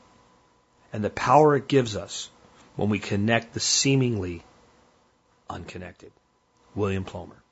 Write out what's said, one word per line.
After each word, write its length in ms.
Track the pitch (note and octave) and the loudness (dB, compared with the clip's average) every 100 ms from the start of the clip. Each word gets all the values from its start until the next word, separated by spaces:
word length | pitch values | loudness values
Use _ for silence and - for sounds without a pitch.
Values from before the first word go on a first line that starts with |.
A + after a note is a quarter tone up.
| _ _ _ _ _ _ _ _ _ | _ _ _ _ _ _ _ _ _
and 100 | A2 | -4
the 80 | G2+ | -4
power 460 | - - C#3 D3+ C#3+ | -2 4 6 6 4
it 120 | - | 2
gives 280 | C#3 A#2+ G#2 | 2 2 -4
us 340 | F2+ - - _ - - - - | -10 -12 -14 _ -20 -20 -14 -4
when 120 | G2+ | -2
we 100 | G#2 | -2
connect 560 | - G2+ G#2+ A2+ A2+ | -2 -2 2 2 0
the 60 | - | -6
seemingly 840 | - - C#3 C3+ B2 A2 F2+ E2+ - _ _ _ _ _ _ _ _ _ - | -2 0 2 2 2 -2 -4 -8 -14 _ _ _ _ _ _ _ _ _ -16
unconnected. 640 | F#2 E2+ - F2+ F2+ - _ _ _ _ _ _ | -14 -14 -14 -16 -18 -20 _ _ _ _ _ _
William 300 | G2 G#2 F#2+ | -4 -2 -2
Plomer. 380 | F#2+ F#2 F2 - _ | -4 -10 -14 -20 _